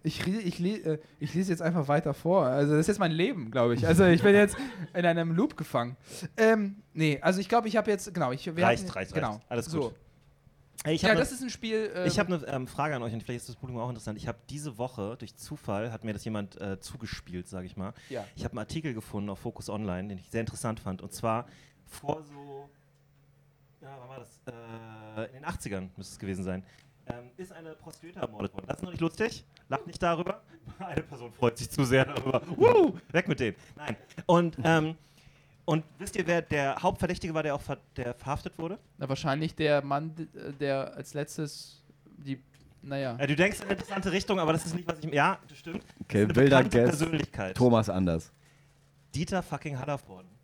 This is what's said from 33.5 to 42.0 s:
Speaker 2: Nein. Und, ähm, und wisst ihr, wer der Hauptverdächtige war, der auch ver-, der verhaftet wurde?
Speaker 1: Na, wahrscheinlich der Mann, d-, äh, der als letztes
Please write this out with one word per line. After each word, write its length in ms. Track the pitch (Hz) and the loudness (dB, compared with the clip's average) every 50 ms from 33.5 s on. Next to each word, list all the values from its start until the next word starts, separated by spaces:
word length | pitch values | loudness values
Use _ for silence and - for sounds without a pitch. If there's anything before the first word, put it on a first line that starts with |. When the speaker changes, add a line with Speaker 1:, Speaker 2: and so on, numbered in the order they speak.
| 95 - - - - | -2 -4 -14 -20 -18
Speaker 2:
Nein. 200 | - 151 - 214 - - _ - - - | -14 -8 -8 -8 -8 -10 _ -16 -12 2
Und, 300 | - 180 170 175 170 160 - - | 4 6 6 6 2 -2 0 2
ähm, 320 | 160 165 160 156 156 160 - _ _ _ - _ - _ _ _ _ _ _ _ | 4 4 4 4 0 -4 -8 _ _ _ -20 _ -20 _ _ _ _ _ _ _
und 180 | - 151 160 156 - - | 0 0 0 0 -4 -14
wisst 180 | - 190 196 - | -12 -12 -6 -4
ihr, 100 | 208 180 | -2 0
wer 140 | 165 175 170 160 | 2 2 2 2
der 320 | - 156 147 139 139 139 - | 0 0 0 0 0 -2 2
Hauptverdächtige 520 | - 185 185 - - 160 180 - - 160 160 | 2 0 2 2 -2 -2 -2 -4 -6 -4 -4
war, 80 | 160 151 | -2 0
der 120 | 151 139 | 0 -2
auch 60 | 143 | -4
ver-, 160 | - - 143 - _ _ _ | -4 -6 -8 -8 _ _ _
der 160 | - 127 120 123 | -8 -6 -6 -8
verhaftet 440 | - - 131 143 143 - 180 - | -8 -6 -6 -6 -6 -6 -10 -10
wurde? 200 | - 165 165 196 247 _ _ _ - | -8 -8 -8 -8 -10 _ _ _ -10
Speaker 1:
Na, 100 | 139 131 | -4 -4
wahrscheinlich 460 | 135 - 156 160 135 147 156 165 - | -4 -2 0 0 0 0 -2 -4 -2
der 280 | - 156 147 147 143 139 | 0 2 4 4 2 2
Mann, 300 | 139 139 143 156 160 156 | 0 -2 -2 -2 -6 -8
d-, 80 | 165 160 - - | -10 -12 -12 -12
äh, 160 | - - - 143 | -12 -12 -12 -8
der 400 | 135 147 139 135 135 135 - - | -4 -2 -2 0 -2 -2 -6 -8
als 180 | - 135 - - | -12 -14 -8 -6
letztes 680 | 147 143 - - - 156 143 - - - - - _ _ _ - _ | -6 -6 -6 -6 -8 -8 -8 -8 -12 -16 -18 -20 _ _ _ -20 _